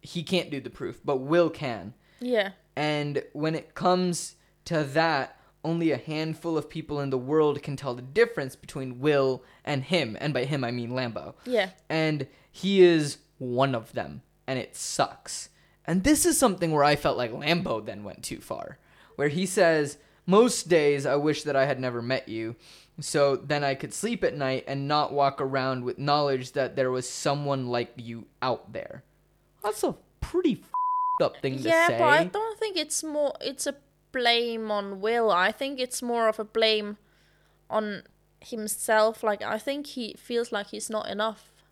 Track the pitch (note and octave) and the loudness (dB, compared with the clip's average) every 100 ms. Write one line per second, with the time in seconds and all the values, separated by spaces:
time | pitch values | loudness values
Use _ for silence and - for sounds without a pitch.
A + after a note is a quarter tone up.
0 | - F3 D#3+ F3+ - C#3 A#2 - F#2 - | -8 -8 -2 -2 -2 -8 -10 -8 -10 -6
1 | - C3+ C3+ E3+ E3 D#3+ C#3+ A2 F#2 - | -2 -2 2 4 4 0 -6 -6 -10 -18
2 | _ _ B3 A#3 G3 - _ - D3+ D3+ | _ _ -2 0 0 -6 _ -4 0 0
3 | D3 C#3+ - D3 D#3 D#3+ - - F3+ F3+ | -2 -4 -6 -4 -2 -2 -8 -2 2 4
4 | F3+ E3+ - - _ _ - E3 C#3+ C#3+ | 2 -2 -6 -14 _ _ -4 -2 2 2
5 | E3 D3 C3 - _ _ D#3+ E3+ E3 B2 | 2 2 -2 -10 _ _ -4 0 0 0
6 | - D#3 D#3+ D#3 E3+ D#3+ D3+ E3 D3 D3 | -4 -4 -4 -4 -2 -4 -4 -12 -6 -4
7 | C#3 C3 B2+ D#3 D3+ C#3 - C#3 C#3+ B2 | -2 -2 0 2 4 2 -6 -8 -6 -8
8 | B2+ E3 A#3 A#3 C3+ - - D3 C3 B2 | -4 2 2 2 -8 -10 -12 -10 -8 -2
9 | C#3+ C#3+ C3+ B2+ - - - C#3+ C3 F3 | 4 4 4 0 -8 -14 -4 -4 0 0
10 | B2 G#2 D3+ B2+ C3+ D3+ A#2+ B2 A#2 B2+ | 0 -4 -2 -2 -2 -2 -2 -4 -4 -4
11 | B2 G#2 D2 - - A#3+ F#3+ - _ D#3+ | -4 -6 -12 -14 -2 -2 -2 -6 _ 0
12 | D#3+ D3+ C3+ - _ - F#3+ G3 F3+ E3 | 2 0 -4 -12 _ -6 2 10 10 10
13 | D3 - _ _ B2+ B2 C#3 B2 - A#2+ | 2 -6 _ _ -4 0 2 0 -4 -8
14 | F2 - _ _ - C3 - - - - | -8 -10 _ _ -6 -6 -6 -10 -8 -2
15 | - - - - - _ _ _ - F3+ | -2 -2 -14 -12 -14 _ _ _ -2 2
16 | F#3+ D4+ E4+ D#4 B3 F#3 E3+ D3+ C#3+ D3 | 4 4 4 4 4 2 0 4 6 4
17 | D#3 A2+ A#2+ A#2 D3 E3+ - A2+ G#2+ G#2 | 2 0 -2 -4 0 0 0 -4 -6 -10
18 | G#2 - - - - - - - _ _ | -12 -12 -12 -12 -10 -10 -10 -16 _ _
19 | - - D3 D3 F#3 G#3+ E3+ D#3+ C#3+ - | -20 -2 0 0 -2 4 6 6 0 -6
20 | _ _ - G3 B3 - D#3+ E3+ D3 C#3+ | _ _ 4 6 6 4 4 4 6 2
21 | C#3 C#3+ D3+ D3+ D3 C#3 C3+ B2+ B2+ A#2+ | 2 2 2 0 0 2 2 0 -2 -4
22 | A#2 C3 - A2+ A2+ A#2+ - - _ - | -2 -4 -4 -8 -8 -10 -18 -20 _ -12
23 | - D#3 C#3 C3+ C#3 D3 C#3+ C3+ D#3 - | -4 2 4 2 -2 -2 0 -2 -6 -6
24 | G#3+ A#3 F3 D3 C3+ C3 - C#3 C#3 D3+ | -4 0 -2 0 -2 -2 -4 -6 0 0
25 | C#3+ C#3+ C#3 C#3 C3+ C3+ C3 B2+ B2 - | 2 2 2 2 -2 0 0 -2 -4 -4
26 | C#3 D3+ C#3+ C3 B2+ C#3+ B2+ C3+ C3 B2+ | 0 2 2 0 -2 -4 -2 0 0 0
27 | B2 - D#3 C#3+ C#3+ C3+ B2 A#2+ A#2+ - | -4 -4 -2 0 -2 -2 -2 -2 -4 -8
28 | A#2 A#2 - _ B2+ A2+ - - - - | -12 -12 -14 _ -4 -4 -6 -12 -10 -14
29 | _ _ _ _ _ _ - G#4 E4+ F3+ | _ _ _ _ _ _ -6 -2 -2 -4
30 | _ _ - E4+ F4+ G3+ - - - - | _ _ -4 0 0 -2 -4 -4 -2 -2
31 | - B5 - - - C3 D#4+ E4 E4+ - | -2 0 -2 -2 -6 -4 0 2 2 2
32 | D#4+ D4 E4+ G#4 A4+ G#4+ A4 F#4 D4+ - | 4 4 2 -4 -6 -6 -6 -4 -4 -6
33 | D#4 D4 C#4+ - - C4+ C#4+ C#4+ _ _ | -4 -2 -2 -4 -8 -6 -8 -8 _ _
34 | _ C4 A#3+ A#3 A#3 A3+ A3 G#3 G3+ G3 | _ -2 2 2 0 -4 -4 -4 -4 -6
35 | G#3 A#3+ A3+ F3 F#3+ A3+ C4+ C4+ B3+ - | -2 2 4 4 2 0 -8 -6 -6 -6
36 | A#3+ A#3+ A3 A3 G#3+ A3+ A3 G#3+ G#3 G#3 | -4 0 0 0 -4 2 2 2 -2 -12
37 | _ _ _ _ _ _ _ G#3+ G#3+ G3 | _ _ _ _ _ _ _ -2 -2 -8
38 | - _ _ _ - A3+ G#3+ - - A3 | -12 _ _ _ -12 -10 -6 -6 2 4
39 | G#3+ A3 A3+ G3+ G#2+ G#3+ G#3+ C#4+ D4 - | 4 2 -4 -2 -4 -4 -4 -6 -8 -8
40 | A3 - - A#3+ A#3+ G#3 G#3 G#3+ - G#3+ | -8 -10 -4 -4 -2 -6 -6 -10 -6 -6
41 | - G3 A3 G#3+ - _ _ | -6 -2 -4 -4 -20 _ _